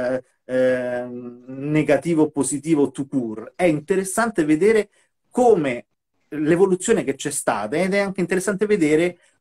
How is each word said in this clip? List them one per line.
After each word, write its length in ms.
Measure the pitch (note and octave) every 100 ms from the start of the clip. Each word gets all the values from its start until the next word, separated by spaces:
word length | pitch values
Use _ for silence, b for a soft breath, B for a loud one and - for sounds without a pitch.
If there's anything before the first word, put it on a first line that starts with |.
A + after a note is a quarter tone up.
| B2 B2+
eh, 60 | - _
eh, 640 | - B2+ B2+ B2+ B2 B2 B2
negativo 1160 | B2 A#2+ B2 B2+ C3+ D3 D3+ C#3 C3+ E3 D#3+
o 60 | D3+
positivo 600 | C#3+ C3+ D3 D3+ D3+ C#3
tout 160 | - C#3
court, 440 | C#3 A2+ A2 A#2 -
è 80 |
interessante 800 | F3+ D3 - F#3+ F#3+ - A#3 G3
vedere 460 | D3+ D#3 G3+ A3 G3+ _ _ _ _
come 560 | - A#3+ F#3+ C#3 A#2+ - _ _ _ _
l'evoluzione 720 | D3+ D#3 E3+ F#3+ F3+ - G3+
che 120 | C3 C3+
c'è 160 | C#3+
stata, 440 | C#3+ - G#2+ G#2+ D3+
ed 180 | F#3 G3+
è 40 |
anche 200 | G3 F#3+
interessante 480 | E3+ F#3 G#3+ F#3+ G#3
vedere 500 | G#3 D3+ D#3 F3 F3 b b